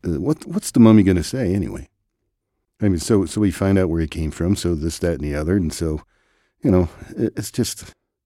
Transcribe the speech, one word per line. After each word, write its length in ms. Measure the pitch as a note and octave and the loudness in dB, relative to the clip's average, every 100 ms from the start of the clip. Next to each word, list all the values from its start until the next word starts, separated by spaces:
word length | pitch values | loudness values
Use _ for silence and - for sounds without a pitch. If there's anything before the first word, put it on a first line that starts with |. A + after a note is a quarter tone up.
| - | -4
Uh, 140 | D#2 | -4
what, 260 | G#2 D#3 - | -4 -4 -6
what's 260 | E3+ - | -8 -2
the 80 | - | 6
mummy 240 | A2+ A2 | 8 8
gonna 200 | F#2+ F2 | 6 2
say, 300 | D#2 C3 G2 | -2 -4 -2
anyway? 360 | G2 B2+ G2 C2 _ _ _ _ _ _ _ _ _ | -2 -4 -8 -14 _ _ _ _ _ _ _ _ _
I 80 | G#2+ | -2
mean, 100 | F2 | 0
so, 260 | - G#2+ F2 | 2 0 2
so 160 | - | 0
we 100 | G#2 | -2
find 260 | - F#2+ G2 | 0 0 2
out 120 | F#2 | 2
where 120 | E2 | -2
he 60 | D#2+ | -4
came 240 | - D#2 | -4 -6
from, 240 | - F2 G2+ | -4 -2 0
so 200 | F2 E2 | -2 -2
this, 240 | E2 - | -4 -4
that, 160 | E2+ D2+ | -4 -4
and 60 | |
the 120 | D2 | -4
other, 220 | D2 D2+ G2+ | -4 0 0
and 180 | D#2+ | -2
so, 280 | - E2 D2+ - _ _ _ _ _ | -4 -6 -6 -12 _ _ _ _ _
you 100 | C3 | 2
know, 180 | F2+ F2 - - - | 2 0 -6 -14 -4
it, 180 | A#2 - | -4 -4
it's 160 | G#2 | -8
just, 440 | - A#2+ - - _ _ _ | -6 -6 -6 -18 _ _ _